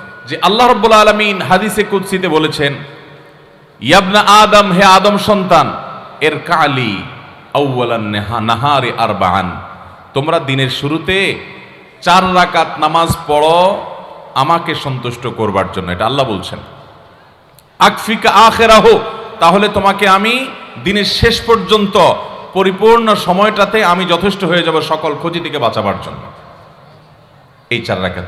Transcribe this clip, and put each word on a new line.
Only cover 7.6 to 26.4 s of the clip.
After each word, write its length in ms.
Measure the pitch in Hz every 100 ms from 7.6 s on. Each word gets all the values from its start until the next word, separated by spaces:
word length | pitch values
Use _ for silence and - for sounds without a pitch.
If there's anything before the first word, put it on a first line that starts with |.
| 143 123 123 117
নেহা-, 380 | 107 104 104 117
নাহারে 520 | 110 113 143 147 123 98
আরবাআন, 540 | 113 98 92 92 90 71 - - - - -
তোমরা 260 | 135 147 165
দিনের 300 | 139 135 135
শুরুতে 680 | 131 139 160 160 190 185 95 - - - - - -
চার 340 | - 180 185 180
রাকাত 320 | 175 170 156 123
নামাজ 380 | 151 160 165 - -
পড়ো 580 | 147 156 170 185 208 - - - - - -
আমাকে 400 | 143 170 165 147
সন্তুষ্ট 520 | 143 131 120 120 123
করবার 440 | 113 110 196 92
জন্য।" 200 | 95 87
এটা 140 | 90 110
আল্লাহ 200 | 139 127
বলছেন। 340 | 98 85 82 - - - - - _ _ _ _ _ _ -
"আকফিকা 520 | 202 - - 220 220
আখিরাহু, 680 | 190 226 220 226 220 226 214 - - - -
তাহলে 300 | 165 185 202
তোমাকে 380 | 208 196 196 202
আমি 400 | 190 214 247 262 - - -
দিনের 220 | 123 208 196
শেষ 360 | - 233 226
পর্যন্ত 720 | - 226 175 214 202 202 156 - - - -
পরিপূর্ণ 640 | 180 190 190 220 233 226 202
সময়টাতে 680 | - 180 208 208 196 220 190
আমি 200 | 175 185
যথেষ্ট 380 | 170 190 196
হয়ে 200 | 180 175
যাব 180 | 165 160
সকল 340 | 151 156 156 143
ক্ষতি 240 | 165 170
থেকে 200 | 165 143
বাঁচাবার 340 | 117 110 98 90 80
জন্য।" 260 | 67 62 -